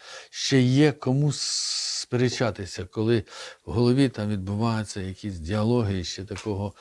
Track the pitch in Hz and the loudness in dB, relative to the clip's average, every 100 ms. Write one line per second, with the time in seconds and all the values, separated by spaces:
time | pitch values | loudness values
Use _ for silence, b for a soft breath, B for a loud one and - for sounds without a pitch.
0 | B B B - - 135 123 131 151 139 | B B B -6 2 4 6 6 4 4
1 | 131 135 147 139 - - - - - - | 0 2 2 0 -4 -4 -4 -4 -4 -6
2 | - 123 123 - 120 95 90 - 87 - | -2 0 2 2 -2 -2 -8 -10 -8 -2
3 | 110 117 B B B B - 85 120 127 | 2 2 B B B B -4 2 4 6
4 | 135 113 104 104 95 104 113 110 104 104 | 4 2 -2 -2 -2 0 0 0 -4 -6
5 | 95 92 107 90 78 107 107 120 101 95 | -8 -8 -8 -8 -4 0 2 2 2 -2
6 | 87 - 90 95 110 98 101 B | -4 -8 -10 -8 -6 -6 -6 B